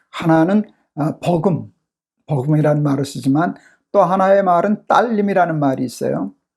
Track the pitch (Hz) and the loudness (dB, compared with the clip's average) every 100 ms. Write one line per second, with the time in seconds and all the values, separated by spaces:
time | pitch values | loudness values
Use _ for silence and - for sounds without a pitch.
0 | _ - 170 160 165 208 208 _ _ - | _ -6 0 2 4 2 -2 _ _ -6
1 | - - - 175 196 139 107 _ _ _ | -6 -4 -2 0 0 -2 -6 _ _ _
2 | _ _ - 143 139 151 151 147 147 139 | _ _ -6 -4 0 0 2 0 0 -2
3 | 135 139 123 139 180 - _ _ _ 202 | -4 -4 0 0 0 -4 _ _ _ 0
4 | 175 190 190 196 190 170 202 202 - 165 | 2 2 2 2 2 2 2 -2 0 0
5 | 233 214 208 190 170 156 143 135 127 - | 2 0 0 0 0 0 -2 -2 -6 -6
6 | 127 147 190 - _ | -4 -4 -6 -10 _